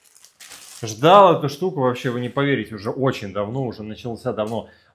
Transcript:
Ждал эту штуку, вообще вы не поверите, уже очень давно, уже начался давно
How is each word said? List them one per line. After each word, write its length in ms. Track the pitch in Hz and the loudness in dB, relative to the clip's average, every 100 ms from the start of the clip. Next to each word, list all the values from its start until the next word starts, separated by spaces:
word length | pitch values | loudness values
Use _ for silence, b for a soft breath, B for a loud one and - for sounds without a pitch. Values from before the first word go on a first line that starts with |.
| _ _ - _ - - - - | _ _ -20 _ -20 -20 -20 -12
Ждал 560 | 113 107 147 202 190 143 | -12 0 6 8 8 6
эту 100 | 139 | 0
штуку, 320 | - 185 151 | -4 -6 0
вообще 300 | 127 120 131 | 0 0 -4
вы 100 | 120 | -4
не 80 | 123 | -4
поверите, 480 | 107 143 131 107 110 | -2 0 0 -4 -8
уже 140 | 104 | -8
очень 420 | 135 131 127 101 | -2 -2 -2 -6
давно, 320 | 98 104 127 | -6 -4 -4
уже 200 | 127 104 | -6 -8
начался 500 | 107 104 123 110 127 | -12 -12 -10 -8 -6
давно 340 | 107 107 113 - B B | -4 -4 -6 -8 B B